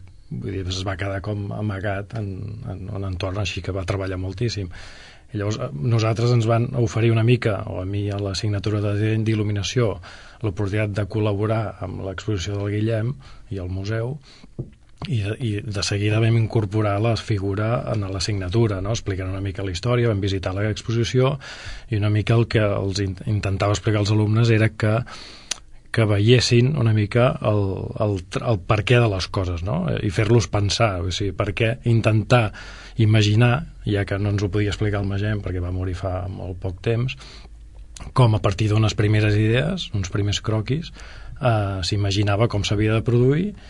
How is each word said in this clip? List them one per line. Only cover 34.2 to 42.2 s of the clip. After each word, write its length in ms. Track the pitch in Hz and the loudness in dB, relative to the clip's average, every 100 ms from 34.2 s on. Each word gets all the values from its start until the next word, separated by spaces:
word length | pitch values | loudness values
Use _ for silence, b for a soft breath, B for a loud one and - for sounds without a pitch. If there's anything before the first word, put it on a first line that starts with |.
| 104 | 0
ens 120 | 101 | 0
ho 60 | 101 | 0
podia 220 | 104 104 | 0 0
explicar 300 | 85 107 101 | 0 0 0
el 80 | 98 | -2
Magem 320 | 98 107 107 | -2 -2 -2
perquè 180 | 98 92 | -4 -4
va 120 | 87 92 | -4 -2
morir 220 | 95 92 | -4 -2
fa 220 | 95 92 95 | -4 -4 -6
molt 260 | 98 92 92 | -8 -8 -6
poc 180 | 95 90 120 | -6 -4 -2
temps, 320 | 113 127 - B B B - - - - - - | 0 0 -4 B B B -18 -18 -18 -18 -16 -4
com 220 | - 117 107 | 4 4 4
a 60 | |
partir 260 | 107 101 107 | 0 0 2
d'unes 240 | 107 107 - | 4 2 2
primeres 400 | 107 107 107 104 | 2 4 4 4
idees, 480 | 107 120 151 190 - 101 | 4 2 0 -2 -4 -4
uns 160 | 92 | -4
primers 300 | 101 101 98 | -2 0 0
croquis, 480 | - 107 104 147 - | 0 -2 0 -2 -4
eh, 880 | - - - - - 127 110 98 95 | -14 -16 -16 -14 -2 2 2 2 -2
s'imaginava 640 | 87 101 98 95 | -2 0 0 2